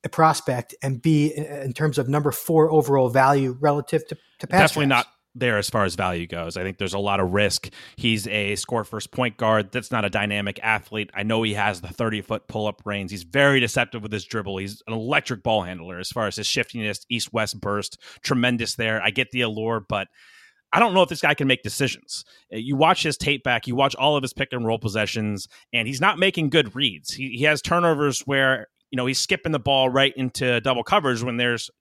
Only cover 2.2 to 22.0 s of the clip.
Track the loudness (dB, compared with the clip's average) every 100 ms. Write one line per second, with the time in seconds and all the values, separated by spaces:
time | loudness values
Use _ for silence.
2.2 | 0 -4 2 4 6 4 4 4 4 6
3.2 | 6 4 2 0 0 0 0 -4 -4 -16
4.2 | _ _ 0 4 4 4 2 2 0 _
5.2 | _ -2 0 0 0 0 0 0 -2 -2
6.2 | -6 -8 -8 -6 -6 -4 -4 -2 0 2
7.2 | 2 2 2 0 -8 -18 -20 -4 0 0
8.2 | 0 -2 -2 -4 -4 -4 -4 -10 -8 -4
9.2 | -4 0 2 2 0 -6 -4 -2 -2 -2
10.2 | -2 -2 -4 -4 -2 -2 -2 -8 -6 -6
11.2 | -2 0 0 0 -2 -2 -10 -4 -4 -4
12.2 | -6 -8 _ -6 -6 -6 -8 -6 -6 -10
13.2 | -4 4 4 4 2 0 -2 -6 -6 -8
14.2 | -6 -6 -6 -6 -8 -10 -10 -8 -2 -2
15.2 | -2 -6 0 0 -2 -10 -12 -10 -8 -4
16.2 | -4 -4 -4 -2 -4 -4 -6 -6 -6 -6
17.2 | -4 -4 -4 -4 -4 -4 -4 -12 -20 -12
18.2 | -2 2 2 0 -4 -4 -2 0 0 0
19.2 | -2 -2 -2 -2 -4 -4 -2 -4 -4 _
20.2 | -20 -20 -20 _ _ 2 4 6 4 2
21.2 | 0 2 2 2 0 -2 -2 -2